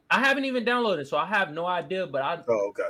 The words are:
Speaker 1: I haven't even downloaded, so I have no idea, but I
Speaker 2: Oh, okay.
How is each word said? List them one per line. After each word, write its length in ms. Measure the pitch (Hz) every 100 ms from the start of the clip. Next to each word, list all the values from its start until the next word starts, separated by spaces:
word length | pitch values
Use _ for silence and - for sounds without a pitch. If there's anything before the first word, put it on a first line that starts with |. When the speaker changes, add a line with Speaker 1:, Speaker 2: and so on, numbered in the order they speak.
| -
Speaker 1:
I 80 | 185
haven't 260 | 277 277 269
even 180 | 254 226
downloaded, 420 | 247 226 165 139
so 100 | 151
I 80 | 190
have 260 | 208 170
no 140 | 156 175
idea, 400 | 175 147 190 170
but 160 | 139
I 180 | 139 170 -
Speaker 2:
Oh, 220 | 110 101
okay. 140 | -